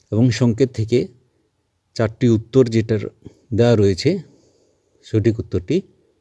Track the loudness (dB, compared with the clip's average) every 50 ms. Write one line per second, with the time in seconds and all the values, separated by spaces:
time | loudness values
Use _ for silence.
0 | _ _ 0 2 2 2 2 2 0 0 0 0 -2 -2 -2 -6 -4 -2 -2 -2
1 | -2 -4 -10 _ _ _ _ _ _ _ _ _ _ _ _ _ _ _ _ -6
2 | -4 -4 -4 -2 0 0 0 0 -2 0 2 2 2 2 2 -2 -2 -2 -4 -4
3 | -4 -8 -14 _ _ -20 -20 _ _ _ -2 2 2 4 4 4 4 2 0 0
4 | -2 -2 -2 -2 -6 -12 _ _ _ _ _ _ _ _ _ _ _ _ _ _
5 | _ -4 -4 0 0 0 -2 -2 -6 -8 -8 -8 -4 -4 -4 -4 -4 -8 _ _
6 | _ _ _ _